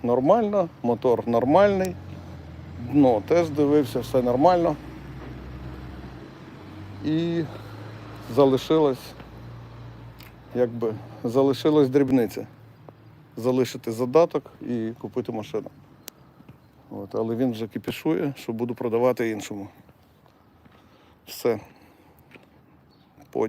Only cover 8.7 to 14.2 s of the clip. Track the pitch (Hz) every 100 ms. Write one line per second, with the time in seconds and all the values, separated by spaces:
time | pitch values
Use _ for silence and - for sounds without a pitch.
8.7 | 160 147 127 - - - - - - -
9.7 | - - - - - - - - 120 120
10.7 | 117 117 107 - - 120 127 135 123 156
11.7 | 151 131 143 131 131 107 - - - -
12.7 | - - - - - - - 120 127 120
13.7 | 117 117 113 127 156